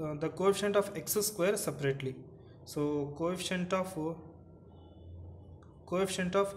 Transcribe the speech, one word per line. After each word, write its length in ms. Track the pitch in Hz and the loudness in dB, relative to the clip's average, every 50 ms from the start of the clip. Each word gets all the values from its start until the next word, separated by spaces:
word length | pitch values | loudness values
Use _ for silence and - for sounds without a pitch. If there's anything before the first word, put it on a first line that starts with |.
| 160 | -4
uh, 120 | 151 151 | -4 -2
the 160 | 147 160 156 | -2 -2 -2
coefficient 440 | - - 180 196 196 196 208 208 202 | 0 4 6 6 6 6 4 4 6
of 160 | 208 190 196 156 | 6 4 4 0
x 160 | 160 147 - - | -6 -2 0 2
square 440 | 214 202 - - - 170 196 214 | 2 2 0 2 2 4 4 4
separately. 600 | - - 160 139 143 143 139 135 139 131 131 127 - - - - - - - - - - | 2 0 -2 -2 0 2 2 2 2 -2 -4 -4 -6 -12 -16 -16 -18 -18 -18 -18 -18 -14
So 500 | - - 156 147 147 147 147 143 139 - | -8 -2 0 0 2 2 0 0 -2 -2
coefficient 560 | - 165 170 185 180 - - 190 180 180 175 190 | -2 0 0 0 0 -2 -2 0 0 0 2 2
of, 240 | 185 180 180 - | 0 0 0 -2
uh, 180 | 160 156 160 165 - - - - - - - - - - - - - - - - - - - - - - - - - - - - - - - - - - | -2 -2 -2 -4 -6 -10 -16 -16 -18 -18 -20 -20 -20 -20 -20 -20 -20 -20 -20 -18 -18 -16 -16 -14 -14 -14 -16 -16 -16 -18 -18 -18 -18 -18 -20 -20 -18 -10
coefficient 480 | - 175 185 196 190 - - 185 175 185 | -4 0 0 0 0 0 0 -2 2 4
of 220 | 196 196 196 - | 4 2 2 0